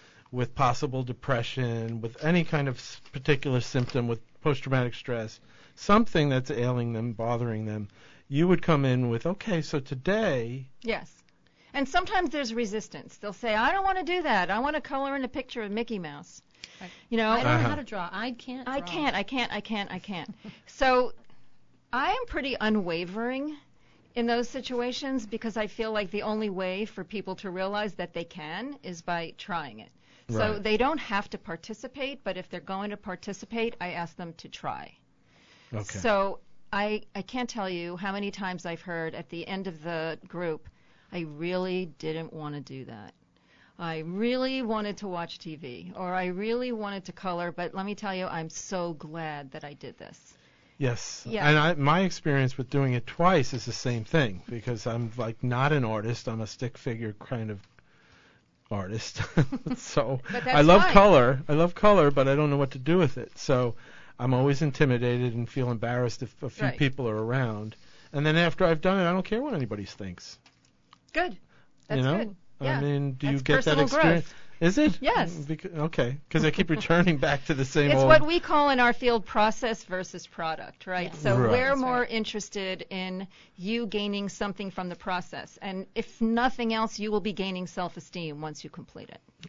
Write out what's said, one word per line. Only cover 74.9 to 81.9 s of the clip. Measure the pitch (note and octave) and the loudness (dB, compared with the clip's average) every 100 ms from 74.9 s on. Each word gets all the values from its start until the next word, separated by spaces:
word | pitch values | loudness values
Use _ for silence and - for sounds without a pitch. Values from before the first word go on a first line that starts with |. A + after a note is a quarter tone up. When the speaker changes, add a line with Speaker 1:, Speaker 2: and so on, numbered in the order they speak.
| E3 | 4
Speaker 2:
Yes. | C#4 A#4 F3 | 2 2 2
Speaker 1:
Beca-, | E3+ C#3+ D#3 - D#3+ | -2 -6 -6 -6 -4
okay. | D#3+ - B2 C3+ - | -2 0 0 -2 -2
'Cause | D#3 | 2
I | D#3 | 4
keep | E3+ F3+ | 2 2
returning | D3 - E3+ F3 D3 | 0 4 6 6 4
<laughs> | D3 | 2
back | C#3 - | 0 0
to | |
the | C#3 | 0
same | C3 D#3 C#3+ | 2 4 6
Speaker 2:
It's | C3+ | 8
Speaker 1:
old | C3+ | 10
Speaker 2:
what | D#4 D4+ | 10 8
we | E4+ | 2
call | - D4+ D4 | 2 4 6
in | B3+ | 6
our | A#3+ | 4
field | A#3+ A#3+ A#3 - | 4 2 2 2
process | A3+ G#3+ G#3 A#3+ A3+ - | 2 2 2 -4 -4 -6
versus | F#3 F3+ F3+ - | -8 -8 -12 -14
product, | - D#3+ D#3 - - F#3 | -8 -6 -6 -10 -14 -6
right? | F3+ F3 | -4 -4
Speaker 3:
Yes. | - | -2
Speaker 2:
So | G#3+ G3 | 2 4
Speaker 1:
Right. | B2 | 6
Speaker 2:
we're | B3+ C4 | 6 4
Speaker 3:
That's | C#4 | 2
Speaker 2:
more | B3+ | 2